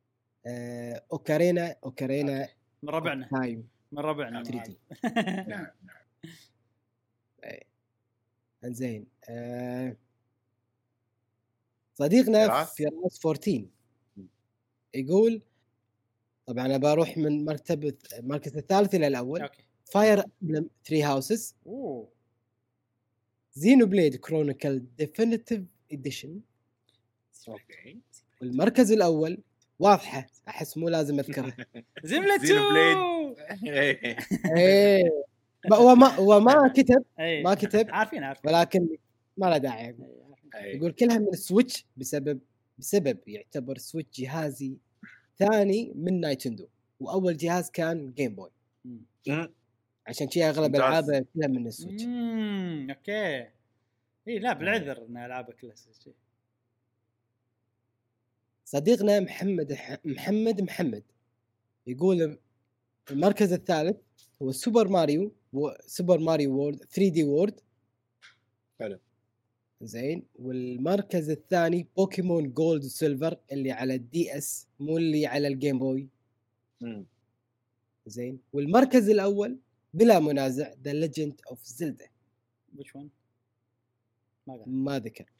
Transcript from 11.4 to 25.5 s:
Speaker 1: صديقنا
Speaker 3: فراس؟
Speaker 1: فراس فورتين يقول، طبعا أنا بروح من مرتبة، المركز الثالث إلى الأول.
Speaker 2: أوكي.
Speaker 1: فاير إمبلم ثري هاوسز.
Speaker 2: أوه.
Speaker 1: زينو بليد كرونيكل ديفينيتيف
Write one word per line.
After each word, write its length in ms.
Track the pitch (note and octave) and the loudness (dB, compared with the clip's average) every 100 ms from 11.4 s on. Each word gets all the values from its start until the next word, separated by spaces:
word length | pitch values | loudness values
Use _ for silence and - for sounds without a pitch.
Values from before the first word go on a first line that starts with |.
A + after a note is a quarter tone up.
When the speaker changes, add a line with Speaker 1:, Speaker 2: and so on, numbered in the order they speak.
| _ _ _ _ _ | _ _ _ _ _
Speaker 1:
صديقنا 520 | - C#3+ A3+ A#3 G#3+ G#3+ | -4 2 4 6 4 4
Speaker 3:
فراس؟ 260 | B2+ D#3+ - | 2 -2 -4
Speaker 1:
فراس 360 | D3+ D#3+ F3+ - | -6 -4 -8 -4
فورتين 520 | D#3+ D3+ G#3+ C#3+ G2 _ _ _ _ - F#2 _ _ _ _ _ _ | -4 -2 -2 -4 -6 _ _ _ _ -20 -20 _ _ _ _ _ _
يقول، 480 | C#3+ C3+ F#3 A3+ A3 - _ _ _ _ _ _ _ _ _ - | -10 0 2 2 0 -8 _ _ _ _ _ _ _ _ _ -10
طبعا 200 | A#2+ C3 | -6 -2
أنا 100 | C3+ | 0
بروح 420 | C#3+ D3+ E3 E3 | 2 2 0 -2
من 260 | D3+ D3 | -2 -2
مرتبة، 500 | D3+ D3 - D#3+ D3 - - A2 | -4 -6 -4 -4 -4 -8 -14 -14
المركز 380 | B2 D3 C#3+ D3 | -8 -8 -8 -10
الثالث 380 | - F#3+ G3+ | 0 2 2
إلى 120 | G3 D3 | 2 0
الأول. 360 | B2+ B2 E3 | 0 -4 -8
Speaker 2:
أوكي. 220 | C#3+ - _ _ | -10 -14 _ _
Speaker 1:
فاير 400 | - G3 G#3+ G#3 G3 _ | -4 2 4 4 0 _
إمبلم 280 | E3+ D#3 E3 - | -4 -4 -4 -10
ثري 180 | - D3+ | -4 0
هاوسز. 540 | D3 C#3 C3+ A3+ - - D#3 | 0 -2 -2 -4 -6 -16 -16
Speaker 2:
أوه. 420 | B3 A#3 B2+ G#2+ _ _ _ _ _ _ _ _ _ _ _ _ _ _ | -12 -10 -12 -14 _ _ _ _ _ _ _ _ _ _ _ _ _ _
Speaker 1:
زينو 340 | C3+ F3 C4+ A3 | 0 6 8 6
بليد 300 | G3 D#3 B2 | 4 2 0
كرونيكل 680 | - D#3+ D3 C#3 D3 C3+ B2 - | -4 -2 -2 -2 -4 -4 -8 -8
ديفينيتيف 640 | D3+ F3 A#3 A3+ A#3 | -6 -2 -2 -2 -4